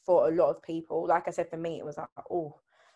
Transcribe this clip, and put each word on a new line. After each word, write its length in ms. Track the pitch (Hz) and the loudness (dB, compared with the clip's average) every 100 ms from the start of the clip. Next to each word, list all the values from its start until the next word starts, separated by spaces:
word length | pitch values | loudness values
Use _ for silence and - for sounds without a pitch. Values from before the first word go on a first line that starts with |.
for 240 | - 175 143 | 2 4 4
a 40 | |
lot 160 | 165 151 | 4 2
of 120 | 165 | 2
people. 440 | - 165 160 156 170 | -6 -8 -4 -4 0
Like 220 | 175 180 | 0 0
I 20 | |
said, 180 | 170 165 | -6 -6
for 80 | 165 | -6
me, 220 | 165 160 | -8 -8
it 60 | |
was 120 | 151 147 | -10 -12
like, 120 | 160 - - | -14 -14 -6
"Oh, 280 | 180 151 - _ _ _ | -6 -6 -12 _ _ _